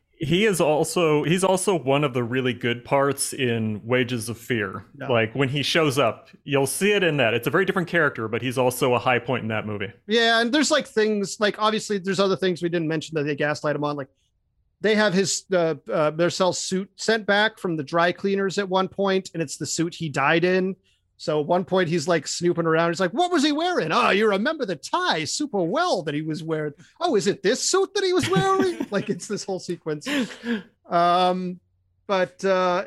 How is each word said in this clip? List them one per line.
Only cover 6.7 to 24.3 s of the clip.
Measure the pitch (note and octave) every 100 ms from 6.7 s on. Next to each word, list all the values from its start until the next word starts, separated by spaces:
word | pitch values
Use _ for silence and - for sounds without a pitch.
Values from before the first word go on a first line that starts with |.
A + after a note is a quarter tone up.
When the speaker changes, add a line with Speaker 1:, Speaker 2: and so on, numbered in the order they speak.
| - G3
Speaker 1:
it | G3+
in | F#3 D3
that. | A#2
It's | A#2 D3
a |
very | D3+
different | F#3+ F#3+ E3
character, | F3 D3 - A2+
but | A2+
he's | B2 B2
also | B2+ B2 C#3
a | A#2+
high | C3 A#2+
point | A#2 B2
in | A2
that | A2 G2+
movie. | G#2 G2 - -
Speaker 2:
Yeah, | A3+ A3+ A3+
and | A#3
there's, | C#4+ C#4
like, | D4+ -
things, | - G#3+ G#3 G3 -
like, | G#3 F#3+
obviously | G#3+ A3 - G#3
there's | F3+ F3+
other | G3 F#3+
things | F#3+ E3+
we | F3
didn't | E3+ D#3
mention | D#3+ D#3 D#3
that |
they | C#3+
gaslight | C#3+ D3+ D3 D3+
him | D3
on. | D3 D3
Like, | C3+ _ _ _ _ _ _ _
they | G3+ G#3+
have | G#3+
his, | F3+ G3 - -
uh, | F#3 E3 D3 -
uh, | G3+ D3+ D#3
Marcel's | F3 - F#3 -
suit | - F#3 G3+ -
sent | - A3
back | G#3 G3+ G#3+ G#3+
from | F#3+ D#3+
the |
dry | C3+ E3+ F3
cleaners | F3 G3 G3 G3 F3+
at | G3
one | F#3 F#3
point, | - G3 F#3+ F#3
and | E3
it's | D#3 -
the | D3+
suit | - E3
he | - E3
died | C#3 C#3 E3
in. | F3 F#3 F#3 F#3 _ _ _ _
So | - D#3
at | D3
one | F3
point | F#3 F#3 F3
he's, | E3+ D3
like, | E3+ -
snooping | - F3 E3 E3
around. | D#3+ E3+
He's | E3+
like, | F#3
"What | A3+ F4
was | F4
he | D4
wearing? | D4 F4 E4+ D#3+
Oh, | D#3+ A3
you | G3
remember | A3